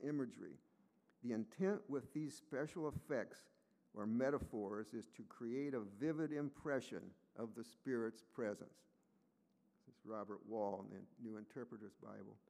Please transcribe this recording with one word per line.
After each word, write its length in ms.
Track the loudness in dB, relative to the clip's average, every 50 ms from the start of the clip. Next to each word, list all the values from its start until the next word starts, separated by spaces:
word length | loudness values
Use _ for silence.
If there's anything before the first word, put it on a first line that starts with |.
| 0
imagery. 560 | 2 2 2 2 0 -2 -6 -8 -10 -10 -12 -16 _ _ _ -20 _ _ _ _ _ _ _ 0
The 80 | 2
intent 500 | 2 2 0 0 0 2 4 4 4 2 0 -2
with 240 | -2 -2 -2 -2 -2
these 220 | -2 -2 -2 -4
special 520 | -8 -8 -2 0 0 0 0 0 0 0
effects 600 | 0 0 -2 0 2 2 2 2 0 -4 -14 -18 -20 -20 _ _ _ _ _ _ _ -4
or 100 | 0 2
metaphors 880 | 4 6 6 6 6 6 4 2 0 -2 0 0 0 0 -2 -4 -4 -6
is 140 | -8 -8 -8 -12
to 80 | -14 -14
create 500 | -12 -8 -6 -4 -2 0 0 0 2 0
a 60 | 0
vivid 520 | -2 -4 -2 0 2 2 4 4 2 2
impression 800 | 2 2 0 0 -2 -2 2 2 4 4 2 0 -4 -6 -6 -8 -12 -16 _ _ -6
of 200 | -4 -4 -4 -4
the 80 | -6 -8
Spirit's 580 | -8 -12 -4 0 2 4 4 4 2 0 -4
presence. 720 | -12 -8 -2 0 2 2 2 0 -4 -12 -14 -18 -20 _ _ _ _ _ _ _ _ _ _ _ _ _ _ _ _ _ _ _ _
This 80 | -20 -20
is 100 | -12 -6
Robert 400 | -4 -2 -2 -2 -2 -4 -6 -4
Wall 400 | -2 2 4 4 4 2 0 -2 -6
in 40 | -8
the 320 | -10 -10 -12 -12 -10 -8
New 100 | -6 -6
Interpreter's 580 | -6 -8 -8 -8 -8 -6 -6 -8 -10 -10 -12 -12
Bible. 420 | -12 -12 -10 -10 -10 -10 -12 -12 -16 _